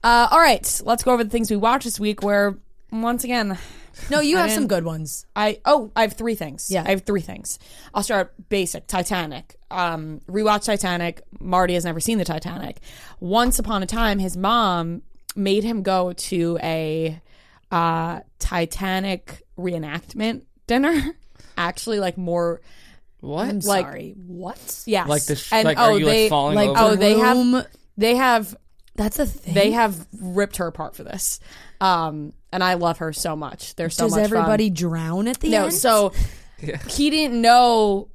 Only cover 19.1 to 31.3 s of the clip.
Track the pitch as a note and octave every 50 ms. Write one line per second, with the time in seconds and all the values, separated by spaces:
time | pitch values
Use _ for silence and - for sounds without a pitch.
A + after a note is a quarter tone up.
19.1 | F#3+ F3+ - - - - - _ - - F3 F#3 F3 E3 D#3 D3+ C#3+ E3+ - -
20.1 | - A3 G#3+ A3+ A#3 C4 - _ _ _ _ - A#3 B3+ C#4 D4+ E4+ D4+ C4 D4
21.1 | E4+ - - - - - - - - - F3 F3 F3+ - - - A3 G#3 G3 F3+
22.1 | F3 F#3 F3+ F3 E3+ F3 E3+ E3+ E3+ - - - - - - - - - - -
23.1 | _ _ - C3 C#3+ E3 G#3 A3+ G3+ G3+ - G3+ G3+ F#3+ F3 - C#3+ - D#3+ D#3+
24.1 | - - F3+ F3+ F3+ E3+ F3+ F3+ - - - - - - - - G#3+ G3 F3 C#3+
25.1 | D3 D3 D3 - D3+ C3+ - - - A3 A3 - D#3 - A#3+ A3+ G#3+ G3+ - D#3
26.1 | - A3 A3 G#3+ E3+ D3 C#3 D3 D3+ - G#3 G3+ - A3+ A3+ G#3+ A3 F#3+ G#3 G3+
27.1 | G#3+ A3 B3 B3 B3+ B3 B3 B3 B3 B3+ - - - - _ - _ - G#3 A3+
28.1 | A#3+ B3 C4+ B3+ A#3+ A3+ G#3+ F#3 G#3 - _ - _ _ - - - - G#3 G#3+
29.1 | G#3 - D4 - - - - - E3 G3+ G3+ G#3+ A3 A#3 A#3 G#3+ G3 E3 - -
30.1 | - G#3+ G3 F3+ F3+ F#3+ G3+ G3 - - F3+ E3+ E3 - D#3+ - - - - -
31.1 | - F#3 - -